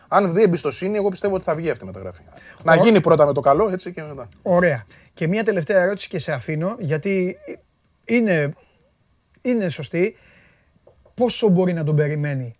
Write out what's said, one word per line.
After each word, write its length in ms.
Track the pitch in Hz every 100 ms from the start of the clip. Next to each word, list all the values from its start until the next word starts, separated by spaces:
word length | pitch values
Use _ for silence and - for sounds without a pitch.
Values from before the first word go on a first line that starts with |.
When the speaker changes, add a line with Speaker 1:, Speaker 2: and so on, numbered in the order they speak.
| _
Speaker 1:
Αν 260 | 180 196
δει 80 | 170
εμπιστοσύνη, 560 | 214 170 147 - 185 214
εγώ 120 | 202
πιστεύω 260 | 190 202 190
ότι 80 |
θα 120 | 180 156
βγει 140 | 165
αυτή 140 | 123
η 40 | 92
μεταγραφή. 340 | 90 95 - - - - -
Να 100 | -
Speaker 2:
Ω- 100 | 165
Speaker 1:
γίνει 180 | 208 214
πρώτα 240 | 160 160 147
με 80 |
το 60 | 139
καλό, 300 | 139 143 214
έτσι, 220 | 185 180
και 100 | 180
μετά. 260 | 151 139 113 -
Speaker 2:
Ωραία. 440 | 202 180 175 127 104 - _
Και 140 | - 160
μια 160 | 208
τελευταία 380 | 220 196 151 196
ερώτηση 260 | 180 202 -
και 120 | 180
σε 120 | 156
αφήνω, 440 | 139 - 156 175 247
γιατί 580 | 165 156 196 196 180 - - 381 _ _ _ _ -
είναι, 480 | 233 220 165 143 - _ _ _ _ _ _ _ _
είναι 280 | 254 240 185
σωστή. 460 | 143 143 170 196 - _ _ _ _ _ _ _ _ _
Πόσο 340 | - 240 - 220
μπορεί 240 | 180 185
να 100 | 170
τον 120 | 151 151
περιμένει; 600 | 147 151 147 135 123